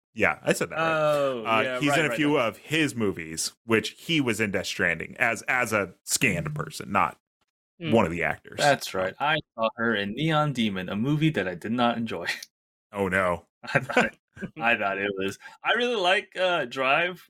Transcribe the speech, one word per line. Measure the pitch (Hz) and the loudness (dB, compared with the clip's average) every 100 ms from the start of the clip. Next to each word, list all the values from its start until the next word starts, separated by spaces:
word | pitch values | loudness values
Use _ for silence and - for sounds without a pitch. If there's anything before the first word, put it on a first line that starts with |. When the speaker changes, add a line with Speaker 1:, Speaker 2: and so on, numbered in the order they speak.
| _ | _
Speaker 1:
yeah, | 110 92 76 | 0 2 2
I | - | 0
said | 185 - | 0 -2
that | 156 | -2
right. | 160 | 0
Speaker 2:
Oh, | 156 151 147 139 123 113 | 2 2 2 0 -2 2
Speaker 1:
Uh, | 110 | 2
Speaker 2:
yeah, | 120 127 | 2 0
Speaker 1:
he's | 143 | 2
Speaker 2:
right, | 143 | 2
Speaker 1:
in | 151 | 2
a | |
Speaker 2:
right, | 117 | 2
Speaker 1:
few | 147 147 | 2 2
Speaker 2:
right. | 113 | 0
Speaker 1:
of | 98 | -2
his | - 156 147 | -4 0 0
movies, | 120 104 90 80 80 - - 113 | 0 -2 -2 -8 -6 -8 -6 2
which | 110 107 - | 2 2 -10
he | - 160 | -2 0
was | 123 104 | 2 0
in | 107 | 0
Death | 92 85 | -2 -4
Stranding | - 90 82 87 - | 0 0 0 -4 -2
as, | 120 107 | -2 -2
as | 123 131 117 | -2 -2 0
a | 107 92 - | 0 -2 -6
scanned | - - 123 87 85 | -6 0 0 0 -4
person, | 76 - - - | -6 -8 -10 -2
not | 98 82 - _ _ _ _ _ - | 0 0 -2 _ _ _ _ _ -10
Speaker 3:
Mm. | 165 | 2
Speaker 1:
one | 113 87 | 2 2
of | |
the | 85 | 0
actors. | 78 73 - 117 | -2 -4 -10 0
Speaker 2:
That's | 147 131 - | 2 2 -2
right. | 95 95 - | -4 -4 -2
I | 143 156 - | -2 -2 -4
saw | - 113 - | -4 -4 0
her | 117 | 0
in | 107 101 | 0 -2
Neon | 120 156 156 151 | -2 0 2 0
Demon, | 127 110 95 90 | 0 -2 -2 -4
a | 98 | -2
movie | 123 151 160 | 0 2 2
that | 151 92 | 2 -4
I | |
did | 87 104 | -4 -4
not | 120 120 113 | 0 0 0
enjoy. | 113 92 87 | -4 -6 -6
<laughs> | - - _ _ _ _ | -8 -10 _ _ _ _
Speaker 1:
Oh, | 101 98 | -2 0
no. | 95 92 85 - _ - | 2 2 0 -6 _ -2
Speaker 2:
I | 135 | -2
thought, | 131 - 226 - _ - - - | 0 0 0 -4 _ -14 -12 -2
I | 117 117 | 0 2
thought | 101 98 | 0 0
it | 101 95 | -2 -2
was, | 98 95 - - | -4 -6 -16 -10
I | 156 | -2
really | 220 240 233 | 0 0 0
like, | 175 202 202 175 | 2 2 0 -2
uh, | 185 175 | 0 2
Drive. | 131 131 131 151 175 180 - | -2 0 2 2 2 -4 -14